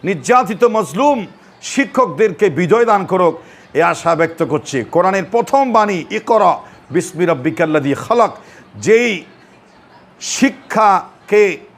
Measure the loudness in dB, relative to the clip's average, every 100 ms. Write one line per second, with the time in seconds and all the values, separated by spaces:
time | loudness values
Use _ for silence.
0 | -4 -6 2 2 2 0 0 2 -4 0
1 | 0 0 -4 -16 -20 _ -6 -4 -2 0
2 | -2 0 -2 2 -2 0 0 2 2 0
3 | 0 0 0 -2 -18 -20 -8 0 0 0
4 | -2 0 -2 -2 -4 -4 -4 -6 -2 0
5 | 0 0 -2 -4 0 0 2 2 0 -4
6 | -6 -10 0 2 2 0 -8 -20 -6 -4
7 | -4 -4 -2 0 -4 -2 0 0 -2 -4
8 | -2 0 0 -2 -20 -20 -20 -8 2 2
9 | 2 -4 -10 -20 -20 -20 _ _ _ -20
10 | _ _ -12 -2 -2 -2 -6 2 2 2
11 | -2 _ 0 2 2 0 -14